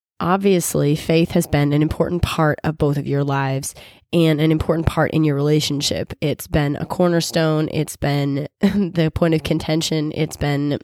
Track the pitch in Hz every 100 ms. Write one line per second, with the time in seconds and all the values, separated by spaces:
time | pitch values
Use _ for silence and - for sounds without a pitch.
0 | _ _ 170 196 196 180 - 147 143 156
1 | - 165 165 175 - 147 143 147 156 -
2 | 156 170 - - 151 - 160 156 147 143
3 | 131 139 143 139 135 135 - - - -
4 | _ 175 160 151 160 156 - 165 156 -
5 | 151 156 156 139 147 151 - 143 143 -
6 | - - 147 - - 160 143 147 - -
7 | 175 170 160 170 160 156 156 - 147 -
8 | 143 143 143 139 - - 196 196 180 170
9 | 160 - 170 160 - 160 - 160 - 160
10 | 151 - 151 - 143 143 143 139